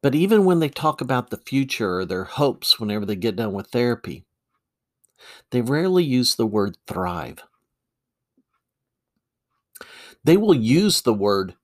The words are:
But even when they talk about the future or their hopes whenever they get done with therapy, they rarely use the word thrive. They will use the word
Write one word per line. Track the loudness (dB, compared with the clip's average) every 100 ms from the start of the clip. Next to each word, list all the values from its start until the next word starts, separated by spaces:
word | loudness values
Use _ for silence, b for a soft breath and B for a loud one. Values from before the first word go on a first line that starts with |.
But | 0 2
even | 4 4
when | 4 2
they | 0
talk | -2 -2 -2
about | -2 -4 -4
the | -12
future | -4 -2 -2 -2 -2 -2
or |
their | -4 -6
hopes | -6 0 0 0 -2 -2
whenever | -2 -4 -4
they | -4
get | -4 -4
done | -6
with | -6 -6
therapy, | -2 -2 -2 -8 -14 _ _ _ _ _ _ _ _ _ _ B B B
they | -4
rarely | 0 0 2 2
use | 2 2 0
the | 0 0
word | 0 -2 -4 -10
thrive. | -6 -4 -6 -10 -14 -20 _ _ _ _ _ _ _ _ _ _ _ _ _ _ _ _ _ _ _ _ _ _ -20 B B B B
They | 4 4
will | 6 2
use | 4 4 4 2
the | 0
word | 0 2 0 -2 -10